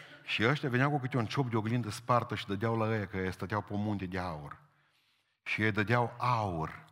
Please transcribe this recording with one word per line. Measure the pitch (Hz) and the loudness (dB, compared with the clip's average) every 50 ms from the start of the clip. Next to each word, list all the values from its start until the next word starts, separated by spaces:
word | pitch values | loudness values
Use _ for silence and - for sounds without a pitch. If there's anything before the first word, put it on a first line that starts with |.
| - - - - - | -18 -20 -20 -14 -6
Și | - - - 107 | -4 0 2 4
ăștia | 120 147 147 - 143 | 4 4 2 2 0
veneau | 120 123 131 147 | 2 4 4 4
cu | 147 147 | 2 0
câte | 123 127 - 127 | -2 0 0 0
un | 113 | 0
ciop | 98 - 139 143 123 | 0 0 0 0 2
de | 113 | 2
oglindă | 117 107 110 120 123 117 107 | 0 2 2 0 0 0 -2
spartă | 104 - - - 127 120 113 - - | -6 -6 0 2 2 2 2 0 -2
și | 101 - | -6 -4
dădeau | - 101 95 104 113 113 113 | -4 -2 0 0 0 0 2
la | 110 | 2
ăia, | 107 113 110 101 95 | 2 0 0 -2 -2
că | - 95 92 92 | -2 -2 -2 -2
stăteau | 92 - - 90 107 104 | -2 -4 -4 -4 -2 -4
pe | 101 - 107 | -2 -2 -2
un | 101 | -2
munte | 104 107 104 98 92 | 0 0 -2 -2 -2
de | 90 90 92 | -4 -2 -4
aur. | 90 90 82 76 73 71 - - - _ _ _ _ _ _ _ _ _ _ _ _ _ _ _ _ | -4 -4 -6 -8 -10 -12 -14 -16 -20 _ _ _ _ _ _ _ _ _ _ _ _ _ _ _ _
Și | - - - 107 | -6 -2 2 2
ei | 110 | 2
dădeau | 104 104 104 101 120 120 120 117 - - | 2 2 2 2 4 2 2 0 -2 -2
aur, | - 123 123 113 107 101 87 82 78 78 - - - - | 0 0 2 2 2 0 0 -2 -2 -4 -6 -10 -18 -12